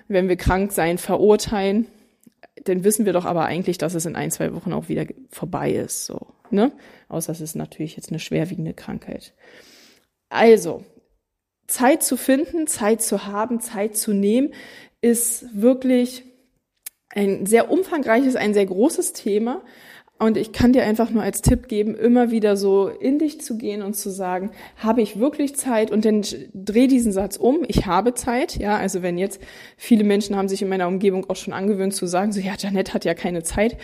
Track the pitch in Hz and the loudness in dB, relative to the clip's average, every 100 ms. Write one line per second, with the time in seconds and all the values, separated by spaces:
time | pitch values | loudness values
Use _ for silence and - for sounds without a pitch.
0 | - 190 185 175 - 185 202 196 165 175 | -2 0 2 0 0 0 0 0 0 0
1 | - 175 208 214 - 208 196 202 233 _ | 0 2 4 4 2 -2 0 0 -2 _
2 | _ _ _ _ - - - 185 202 220 | _ _ _ _ -20 -8 -2 2 2 2
3 | 202 175 175 165 156 165 185 175 165 170 | 2 0 0 0 0 -2 -4 -2 -2 -4
4 | 165 - 151 - 160 170 180 156 165 160 | -6 -6 -6 -4 -4 -4 -6 -6 -4 -4
5 | 156 - - - 170 143 143 - - - | -6 -10 -18 -12 -8 -4 -2 -2 -4 -8
6 | - - - _ - 196 254 - - - | -10 -12 -14 _ -2 2 2 -2 -20 -20
7 | - 160 165 165 156 156 156 - 156 - | -10 -8 -6 -8 -10 -10 -10 -10 -12 -10
8 | - 156 - 156 165 - 160 - - - | -10 -10 -4 -4 -4 -6 -8 -10 -12 -12
9 | - - - _ _ - - - _ _ | -12 -16 -16 _ _ -20 -20 -20 _ _
10 | _ _ - - 226 214 165 92 - _ | _ _ -6 4 6 6 4 -8 -12 _
11 | _ _ _ _ _ _ - - 254 320 | _ _ _ _ _ _ -8 2 4 4
12 | - 254 - 269 339 339 311 - 214 226 | 0 -2 2 2 0 -4 -4 -2 0 0
13 | - 196 202 202 - 233 - 202 220 214 | 0 -4 -4 -4 -4 -4 -6 -6 -4 -4
14 | - 196 202 233 294 - - - - _ | -2 0 2 2 0 -4 -20 -20 -20 _
15 | 233 233 - - 247 202 233 262 262 247 | 0 2 -2 -6 -8 2 4 4 2 2
16 | 247 - - _ _ _ _ _ - _ | 2 -4 -20 _ _ _ _ _ -20 _
17 | - 202 202 190 190 226 - 339 370 330 | -8 -2 -2 -2 4 4 4 0 0 -2
18 | 247 226 269 254 208 208 196 185 277 - | 2 4 4 2 2 2 2 2 2 2
19 | 339 - 220 202 226 339 - - - - | -4 -4 -2 0 0 -4 -10 -20 -20 -20
20 | _ - 220 208 - - 247 254 208 214 | _ -2 0 2 -2 2 4 6 4 2
21 | - 226 202 196 - 247 - 208 214 - | 2 0 -2 0 2 2 0 -2 -2 2
22 | 240 247 233 226 208 202 196 196 196 - | 4 4 4 2 2 2 4 2 2 0
23 | 262 294 311 302 - 226 220 208 202 214 | 0 2 0 -4 -8 -6 -6 -6 -6 -6
24 | 208 190 185 185 196 - - - 220 240 | -6 -6 -4 -4 -6 -10 -20 -4 0 2
25 | 208 196 269 285 285 - 262 226 220 214 | 2 2 0 0 -4 -4 -2 0 2 2
26 | 214 214 202 - - 190 190 208 262 262 | 2 2 0 -8 -14 -14 0 4 6 4
27 | 226 190 196 - 233 311 269 - 208 175 | 2 0 -4 0 2 2 0 -2 0 0
28 | 233 247 - 240 339 - 202 208 190 185 | 0 -2 -2 -2 -2 -4 -2 -2 -2 -4
29 | 180 175 196 - - - - - - 220 | -4 -2 -4 -6 -20 -20 -20 -6 2 4
30 | 208 202 220 196 196 196 196 190 180 185 | 4 2 0 -2 -2 -2 -2 0 0 0
31 | 202 185 180 185 - 156 196 196 190 196 | 0 0 -2 -8 -8 -4 -2 0 -2 -4
32 | 180 180 214 202 190 202 196 190 190 208 | -2 -2 -2 -2 -4 -4 -2 -2 -2 -2
33 | 170 170 180 175 - - 226 - | -2 -2 -4 -4 -4 0 0 -2